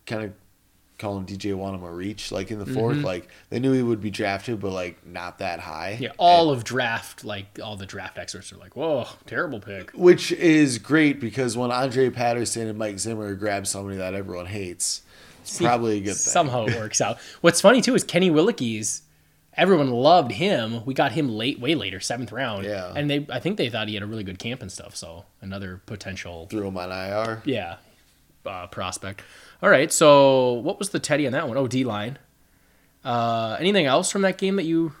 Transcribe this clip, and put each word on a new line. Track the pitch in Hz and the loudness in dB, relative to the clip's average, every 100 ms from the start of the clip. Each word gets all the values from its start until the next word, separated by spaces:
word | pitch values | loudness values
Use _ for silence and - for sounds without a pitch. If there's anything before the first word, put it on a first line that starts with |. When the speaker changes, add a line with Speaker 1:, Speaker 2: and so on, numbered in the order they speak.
| - | -10
Speaker 1:
kinda | 110 107 101 _ _ _ _ _ - | -8 -8 -12 _ _ _ _ _ -10
calling | 107 98 | -6 -6
D | 92 95 | -8 -8
J | 104 | -4
Wonnum | 95 98 95 | -4 -6 -8
a | 87 | -10
reach, | 87 95 107 - | -8 -8 -8 -8
like, | 95 98 | -6 -6
in | 107 | -8
the | 98 | -4
fourth. | 120 113 147 | -2 0 0
Speaker 2:
Mm-hmm. | |
Speaker 1:
Like, | 117 90 - - - | -2 -6 -10 -20 -8
they | 113 | -2
knew | 135 | 2
he | 131 | 2
would | 120 110 | 2 0
be | 107 | -2
drafted, | 98 101 98 - 110 | -4 -2 -2 -4 -6
but, | 98 | -4
like, | 95 90 82 | -6 -6 -10
not | - 87 87 - | -16 -12 -12 -8
that | 95 85 | -6 -6
high. | 82 80 90 113 | -10 -10 -8 -8
Speaker 2:
Yeah, | 123 - | -8 2
all | 175 175 160 | 6 8 6
Speaker 1:
And | 131 | 2
Speaker 2:
of | |
draft, | 107 123 120 113 - - | -2 -4 -2 -4 -8 -14
like, | 110 101 98 - | -12 -10 -12 -14
all | 95 101 | -14 -12
the | 98 | -12
draft | 101 92 - | -12 -12 -12
experts | 87 95 - | -14 -14 -16
are | 92 | -20
like, | 90 123 | -16 -6
"Whoa, | 160 139 90 - - | -2 -2 -4 -12 -10
terrible | 120 165 117 | -6 -6 -8
pick." | 104 98 92 | -10 -14 -12
Speaker 1:
Which | - 180 180 - | 4 8 8 4
is | 170 170 156 143 117 | 2 6 6 6 2
great, | - 156 151 139 | 2 4 4 2
because | 117 131 127 113 | -4 -2 -2 -2
when | 123 | -2
Andre | 123 135 120 127 | 0 0 2 2
Patterson | 123 120 120 113 117 110 | 2 0 0 -2 -4 -6
and | 107 | -4
Mike | 107 98 | -6 -4
Zimmer | 107 110 104 | -6 -6 -6
grab | 98 104 101 98 | -4 -4 -4 -4
somebody | 98 98 98 | -6 -6 -6
that | 92 | -6
everyone | 98 95 90 87 | -6 -8 -8 -8
hates, | 104 92 85 - - - - - - | -8 -8 -6 -6 -6 -10 -20 -20 -20
it's | - | -12
Speaker 2:
See, | - | -2
Speaker 1:
probably | 143 120 117 104 | 2 2 2 0
a | |
good | 98 | -2
thing. | |
Speaker 2:
somehow | 95 - 180 147 123 110 | -2 0 2 2 0 -2
it | 113 | -2
works | 107 - | -2 -2
out. | 107 117 - - | -2 -4 -12 0
What's | 170 160 | 2 6
funny, | 196 254 | 6 6
too, | - 247 | 4 0
is | |
Kenny | - 175 185 | 2 2 4
Willekes, | 151 196 - 120 110 110 - _ _ _ _ _ | 6 4 2 -2 -2 -4 -8 _ _ _ _ _
everyone | - 180 175 139 | 2 4 6 4
loved | 120 139 175 131 | 4 6 6 6
him. | 104 185 156 110 117 | 0 0 0 -2 -4
We | 113 | -4
got | 131 143 | 0 0
him | 143 139 | 0 -2
late, | 107 123 127 | -2 -4 -2
way | 123 | 0
later, | 160 98 92 | 0 -2 -6
seventh | - 120 113 | -6 -6 -8
round. | 107 131 101 | -6 -6 -4
Speaker 1:
Yeah. | 101 101 90 | -4 -6 -6
Speaker 2:
And | 123 147 | -4 -2
they, | 143 147 | -2 -4
I | 127 | -6
think | 160 208 | -4 -2
they | 131 | -2
thought | 117 107 | -2 -4
he | |
had | 104 | -4
a | 101 | -6
really | 110 | -8
good | 95 92 | -8 -8
camp | 117 120 | -8 -10
and | 95 | -12
stuff, | - - | -14 -16
so | - 82 85 - _ | -14 -14 -16 -20 _
another | 98 98 95 92 - | -12 -10 -10 -12 -14
potential | 107 - 95 90 85 85 | -14 -12 -12 -12 -14 -8
Speaker 1:
Threw | 107 98 | -6 -6
him | 92 | -6
on | 90 | -6
I | 92 95 | -6 -4
R. | 104 113 110 | -2 -4 -4
Speaker 2:
Yeah, | 135 113 87 85 _ _ _ _ _ _ - | -4 -4 -6 -12 _ _ _ _ _ _ -12
uh, | 92 87 | -12 -12
prospect. | - 92 - 95 98 - - - - | -8 -8 -6 -10 -12 -18 -20 -20 -2
All | 190 | 4
right, | 147 160 | 4 4
so | - 151 143 139 135 123 | 6 10 10 10 8 4
what | 120 139 - | 2 -2 -4
was | 196 | -4
the | 160 | -4
Teddy | - 147 139 | 0 0 0
on | |
that | 135 156 | -2 -2
one? | 113 | -2
Oh, | 131 | 0
D-line. | 127 127 104 110 135 _ _ _ _ _ _ _ _ | 0 -2 -2 -6 -10 _ _ _ _ _ _ _ _
Uh, | 135 120 117 113 113 110 | -4 0 0 0 -2 0
anything | 170 202 143 | 2 2 4
else | 143 180 | 4 2
from | 202 | 0
that | 190 185 | 0 0
game | 190 196 | -2 0
that | |
you | 160 165 165 - | 0 0 -2 -8